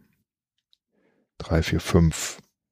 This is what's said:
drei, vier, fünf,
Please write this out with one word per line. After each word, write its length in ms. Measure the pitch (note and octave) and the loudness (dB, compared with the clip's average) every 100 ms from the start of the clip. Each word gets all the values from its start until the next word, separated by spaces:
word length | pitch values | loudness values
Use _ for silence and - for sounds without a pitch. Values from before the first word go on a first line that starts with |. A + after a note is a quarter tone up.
| _ _ _ _ _ _ _ _ _ _ _ _ _ _ | _ _ _ _ _ _ _ _ _ _ _ _ _ _
drei, 240 | - E2 | -2 -2
vier, 180 | E2 F2 | 0 -4
fünf, 580 | - F2+ E2 - - - _ _ _ | 0 4 4 2 -8 -12 _ _ _